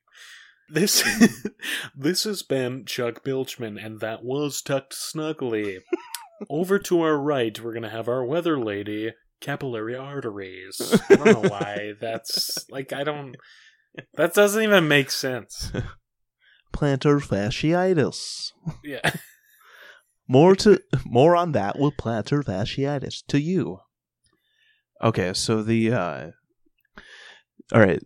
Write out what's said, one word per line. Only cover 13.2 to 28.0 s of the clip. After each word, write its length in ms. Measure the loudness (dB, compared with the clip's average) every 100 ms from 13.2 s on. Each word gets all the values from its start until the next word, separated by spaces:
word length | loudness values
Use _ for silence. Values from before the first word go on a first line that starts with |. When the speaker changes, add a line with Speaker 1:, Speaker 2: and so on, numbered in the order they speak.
| -10 -16 -20 -20 -20 _ _ -20 -10
Speaker 1:
that 180 | -2 2
doesn't 300 | 4 4 4
even 260 | 4 4 6
make 220 | 4 2
sense. 600 | -2 -4 -6 -8 -12 -8 -6 -8 -12 _ _
<laughs> 500 | _ _ _ _ _
Speaker 2:
Plantar 480 | -2 0 2 4 2
fasciitis. 1300 | 2 -2 -2 -2 0 2 2 2 0 -2 -10 -12 -12 -12 -14 -12
Speaker 1:
Yeah. 280 | -12 -4 -4 -4 -12 _ _ _ -20
<laughs> 600 | -20 -20 -20 _ _ 2
Speaker 2:
More 300 | 6 8 8
to, 240 | 6 6 4 -4
more 320 | 2 4 6 6
on 160 | 2
that 260 | 0 -2 0
with 200 | -2 -2
plantar 440 | -4 -4 -2 -2
fasciitis. 800 | 0 -2 -4 -2 -4 -4 -8 -12 -2
To 100 | 0
you. 420 | 0 0 -2 -6 _ _ _ _ _ _ _ _ _ _ _ -2
Okay, 320 | 0 0 -2
so 280 | -2 -2 0
the, 300 | 0 0 2
uh, 380 | 0 -2 -6 -12 -18 _ _ _ _ _ -20 -20 -20 -20 -20 _ -20 0
all 100 | 6
right, 220 | 6 4